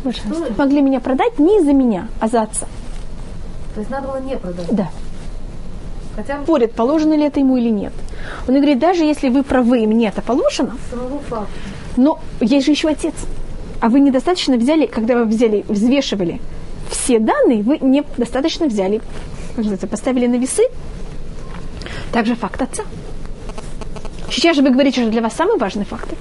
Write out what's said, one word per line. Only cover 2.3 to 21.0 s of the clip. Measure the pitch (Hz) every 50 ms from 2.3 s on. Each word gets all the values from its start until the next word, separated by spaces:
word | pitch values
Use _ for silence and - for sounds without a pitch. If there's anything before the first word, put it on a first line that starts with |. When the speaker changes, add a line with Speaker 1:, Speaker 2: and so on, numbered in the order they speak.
| 233 233 220
Speaker 1:
отца. | 214 - - - - - - - - - - - - - - - - - - - - - - - - -
Speaker 2:
То | 208
есть | 214 -
надо | 254 277 269 262
было | 269 269
не | 262 269 269 -
продать? | - 180 175 175 180 170
Speaker 1:
Да. | 240 196 196 156 - - - - - - - - - - - - - - - - - - - - - - - - -
Speaker 2:
Хотя | 208 208 - 277 285 277
Speaker 1:
Спорят, | - 330 294 240 220 -
положено | - 226 247 302 320 311 311 311
ли | 302 302
это | 294 285 294
ему | 277 262 262 254
или | 233 233
нет. | 226 202 185 - - - - - - - - - - - - -
Он | 254
говорит, | 285 277 277 294 240
даже | 285 339 381 349 320
если | 302 302 - - 269
вы | 233 285 269
правы, | - - 254 254 226 254 240 220
и | 214
мне | 214 226 233 208
это | 190 -
положено, | - - 233 294 453 587 - - 294 165 202 254 - -
Speaker 2:
Самого | 247 240 247 247 269 294
факта. | 285 - 247 220 208 196 - - - - - - - - -
Speaker 1:
но | - 247 302 320 - - - - -
есть | 254 214 262 285 262
же | 285
еще | 294 285 - 311
отец. | 302 - - 320 - - - - - - - - - - - - - -
А | - 233
вы | 220 285
недостаточно | 277 285 247 262 254 - 370 359 - - 262 240
взяли, | 226 254 311 320 285
когда | - - 240 220 226 254
вы | 240 233
взяли, | 220 226 214 247 226 208 202 - -
взвешивали | 226 202 208 240 262 285 269 - - 202 185 170 - - - - - - - - - - - -
все | - - - - 254 220
данные, | 220 240 440 605 539 370 254 214 208
вы | 226 294 -
недостаточно | - 269 254 285 294 - - - 240 226 - 254 277 330 - - 339 302
взяли, | 214 208 185 190 208 226 - - - - - - - - - -
как | - -
называется, | 220 214 202 180 - 190
поставили | - 202 - 285 254 262 247 240
на | 240
весы | 247 247 262 - - 440 523 - - - - - -